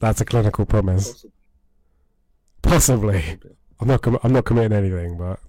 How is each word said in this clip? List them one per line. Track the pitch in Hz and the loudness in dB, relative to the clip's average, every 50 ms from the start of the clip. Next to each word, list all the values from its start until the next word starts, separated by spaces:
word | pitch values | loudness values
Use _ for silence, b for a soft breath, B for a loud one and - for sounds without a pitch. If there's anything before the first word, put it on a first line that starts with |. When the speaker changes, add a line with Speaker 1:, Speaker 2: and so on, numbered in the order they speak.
Speaker 1:
That's | 113 110 107 - | -2 -2 0 -2
a | 107 | -2
clinical | - - 117 107 104 - - 101 | 0 0 0 2 2 0 -2 0
promise. | - - 107 95 92 92 95 101 - | 0 2 2 2 2 0 0 -2 -4
Speaker 2:
Possibly. | - - - - _ _ _ _ _ _ _ _ _ _ _ _ _ _ _ _ _ _ _ _ _ _ _ _ _ - | -8 -14 -20 -20 _ _ _ _ _ _ _ _ _ _ _ _ _ _ _ _ _ _ _ _ _ _ _ _ _ -2
Speaker 1:
Possibly. | - - 175 143 - - 123 107 107 104 98 90 | 0 2 4 4 4 2 2 0 0 0 -2 -2
Speaker 2:
Possibly. | 78 82 - - - - - _ _ _ _ - | -4 -6 -10 -14 -18 -20 -20 _ _ _ _ -4
Speaker 1:
I'm | 113 127 | -2 0
not | 131 - | 0 0
com-, | - 117 117 - | 0 -2 -2 0
I'm | - 120 | 0 0
not | 131 123 - | 0 0 0
committing | - 113 117 113 107 107 | 0 0 0 2 2 2
anything, | 101 98 95 92 87 87 85 85 | 0 0 -2 -2 -4 -6 -8 -8
but | 87 90 92 98 - - | -8 -8 -8 -10 -10 -12